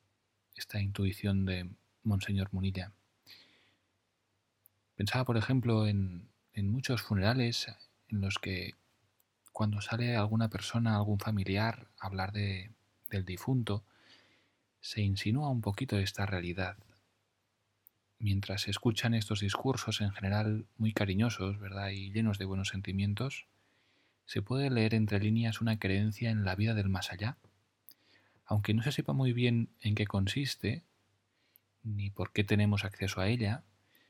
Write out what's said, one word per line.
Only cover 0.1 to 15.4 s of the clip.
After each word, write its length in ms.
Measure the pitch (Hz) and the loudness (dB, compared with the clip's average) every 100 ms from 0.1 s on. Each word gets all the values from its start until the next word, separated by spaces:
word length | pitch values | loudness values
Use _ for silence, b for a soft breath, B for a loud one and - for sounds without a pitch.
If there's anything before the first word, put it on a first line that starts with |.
| _ _ _ _ - | _ _ _ _ -16
esta 240 | - 104 | -10 -4
intuición 640 | 98 101 95 92 104 98 | -2 0 0 0 0 2
de 260 | 95 90 90 95 _ _ | 2 -2 -4 -12 _ _
Monseñor 460 | 110 98 - 98 95 | 0 0 0 0 0
Munilla. 380 | 95 95 95 90 - _ _ B B B B B B _ _ _ _ _ _ _ _ _ _ _ - | -2 -2 -2 -8 -14 _ _ B B B B B B _ _ _ _ _ _ _ _ _ _ _ -4
Pensaba, 280 | 104 127 | -2 0
por 120 | 123 113 | 2 2
ejemplo, 500 | 104 131 120 110 107 | 2 2 4 4 4
en, 440 | 101 95 87 - _ _ | 2 0 -4 -14 _ _
en 160 | - 101 | -2 0
muchos 340 | 123 - 117 | 0 0 -2
funerales 680 | - 104 98 131 117 117 - - - _ _ | 0 2 4 4 2 0 -6 -10 -20 _ _
en 140 | 104 | -2
los 180 | 98 98 | -2 -2
que 340 | 95 92 - - _ _ _ _ _ _ _ | -4 -6 -6 -12 _ _ _ _ _ _ _
cuando 280 | - 107 104 | -2 0 0
sale 340 | - 117 120 | -4 -2 0
alguna 360 | 117 104 110 113 | 0 2 2 0
persona, 440 | - - 117 117 | -2 -4 0 2
algún 240 | 107 104 101 | 2 2 0
familiar, 680 | 110 107 95 98 113 117 - - | -2 -2 0 0 0 -4 -12 -12
a 80 | 98 | -8
hablar 240 | 95 95 | -6 -4
de, 400 | 104 101 95 98 - _ _ - | -2 -2 -4 -8 -18 _ _ -8
del 140 | 101 | -6
difunto, 580 | 92 90 - 131 113 104 b b b b b b b b b _ | -4 -6 -2 0 0 -4 b b b b b b b b b _
se 200 | - 110 | -10 -2
insinúa 480 | 101 98 104 127 | 0 0 2 2